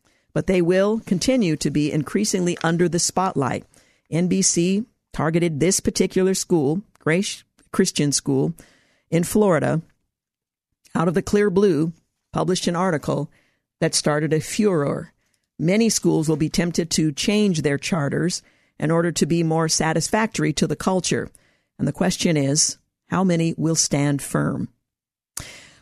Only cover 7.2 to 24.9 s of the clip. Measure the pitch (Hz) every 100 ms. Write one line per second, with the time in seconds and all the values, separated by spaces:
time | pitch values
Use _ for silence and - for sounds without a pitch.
7.2 | 208 - - _ _ - 190 - 147 135
8.2 | - 135 151 170 - _ _ _ _ 165
9.2 | 175 214 208 156 135 151 - _ _ _
10.2 | _ _ _ _ _ _ _ 247 170 170
11.2 | 190 208 208 180 202 147 165 - _ _
12.2 | _ - 160 185 - 170 190 151 - 143
13.2 | 147 _ _ _ _ _ 165 - - 151
14.2 | 156 156 - - 208 175 143 - 170 _
15.2 | _ _ _ - 156 208 226 - 175 160
16.2 | 160 156 151 - 175 170 170 - 156 143
17.2 | - 208 208 160 147 139 - 170 143 135
18.2 | 160 - - _ _ - 151 165 170 165
19.2 | 165 170 165 160 160 - 160 160 - 214
20.2 | 220 - 156 147 156 151 - 190 - 120
21.2 | - - _ _ _ - - - 180 -
22.2 | 185 156 135 151 - - _ _ _ 170
23.2 | 190 170 165 - 156 160 - 147 143 143
24.2 | - 151 143 131 - _ _